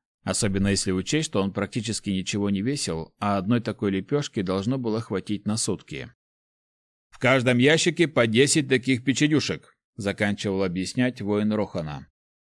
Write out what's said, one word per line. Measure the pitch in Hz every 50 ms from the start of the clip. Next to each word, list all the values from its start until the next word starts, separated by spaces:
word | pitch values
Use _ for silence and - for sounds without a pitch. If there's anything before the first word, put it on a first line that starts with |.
| _ _ _ _ _
Особенно | 98 95 - 117 101 95 98 98
если | 101 98 - - 98
учесть, | 92 92 92 - 147 156 156 -
что | - 101
он | 95 98 -
практически | 101 98 - - 123 104 113 104 - - 101
ничего | 95 95 92 - - 101 101 101
не | 101 95
весил, | 104 131 147 147 - 95 82 80 80 - _ _
а | 104 101 101
одной | 98 92 101 120 117
такой | 113 113 101 - 107 101
лепешки | 95 95 92 - 143 147 143 - - 113
должно | 92 92 92 98 95 117 135
было | 135 120 110 107 113
хватить | 110 - 107 92 - - 104 95 -
на | 104 107
сутки. | 110 - - 92 - - - 76 67 - 117 - _ _ _ _ _ _ _ _ _ _ _ _ _ _ _ _ _ _ _ -
«В |
каждом | - - 120 135 131 120 127 123 120
ящике | 127 143 160 156 - 175 156 170 165 139
по | - 135 117
десять | 117 107 120 139 143 - 160 139
таких | 131 131 123 - 131 131 117 -
печенюшек», | 139 123 - 151 147 156 131 - - 85 76 - _ _ _ _ _ _
заканчивал | - 98 98 95 - 107 101 101 - - 104 95 95 98
объяснять | 92 85 92 90 - - 127 123 127 123 -
воин | 101 101 104 104 104 107 107
Рохана. | 104 101 - - 92 78 76 73 65 - - _ _ _ _ _ _ _